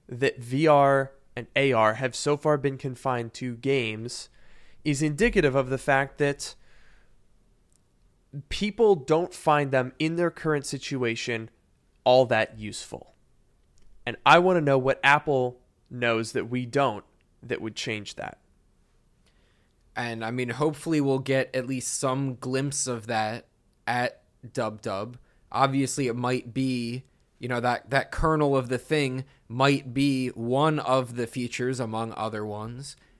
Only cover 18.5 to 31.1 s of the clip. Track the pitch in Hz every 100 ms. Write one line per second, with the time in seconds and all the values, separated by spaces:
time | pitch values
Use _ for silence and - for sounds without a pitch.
18.5 | _ _ _ _ _ _ _ _ _ _
19.5 | _ _ _ _ - 120 113 113 123 123
20.5 | 117 156 147 165 156 139 127 135 131 123
21.5 | 131 123 131 - - 135 131 135 123 131
22.5 | 131 143 139 127 117 107 110 107 117 -
23.5 | _ _ _ - 120 123 - _ _ 113
24.5 | - 110 107 113 98 110 120 _ _ -
25.5 | 120 135 135 131 - 127 120 123 127 123
26.5 | 135 131 127 117 127 - _ _ _ 123
27.5 | 123 123 120 - 135 - - 160 156 147
28.5 | 135 120 123 - 156 139 131 131 _ -
29.5 | 120 139 139 139 123 143 131 127 - 117
30.5 | 131 156 151 - 131 120